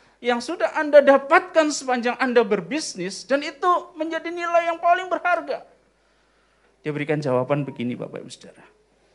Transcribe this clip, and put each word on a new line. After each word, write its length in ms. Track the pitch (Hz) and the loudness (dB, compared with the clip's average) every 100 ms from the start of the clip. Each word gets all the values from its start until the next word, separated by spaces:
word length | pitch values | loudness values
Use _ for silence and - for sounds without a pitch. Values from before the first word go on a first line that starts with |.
| _ _ | _ _
yang 240 | 240 247 | -2 -2
sudah 320 | 240 349 330 | -4 -4 -2
Anda 240 | 302 302 294 | -2 6 6
dapatkan 720 | 277 269 277 349 359 320 302 | 8 4 6 4 4 0 2
sepanjang 480 | 277 262 247 233 233 | -2 -2 -2 -2 -2
Anda 240 | 269 240 | 2 2
berbisnis 800 | 214 202 165 285 - 190 175 - | 2 -2 -2 -6 -6 -8 -8 -10
dan 240 | - 277 302 | -2 -2 -2
itu 480 | 311 359 339 - | -2 0 0 -2
menjadi 400 | 311 320 320 320 | -8 -6 -6 -6
nilai 320 | 349 339 339 339 | -6 0 0 0
yang 160 | 330 | 0
paling 240 | 349 359 370 | 2 2 0
berharga?" 480 | 339 349 330 294 - - _ _ _ _ _ _ _ _ _ _ _ | -2 0 -2 -4 -10 -10 _ _ _ _ _ _ _ _ _ _ _
Dia 80 | 151 | -8
berikan 320 | 147 147 151 | -6 -2 -2
jawaban 400 | 147 127 127 143 | 0 0 0 -2
begini, 320 | 135 135 123 | -2 -6 -6
Bapak 320 | 117 101 - - | -6 -10 -12 -14
Ibu 60 | |
Saudara. 320 | - - - - _ _ _ _ | -20 -20 -20 -20 _ _ _ _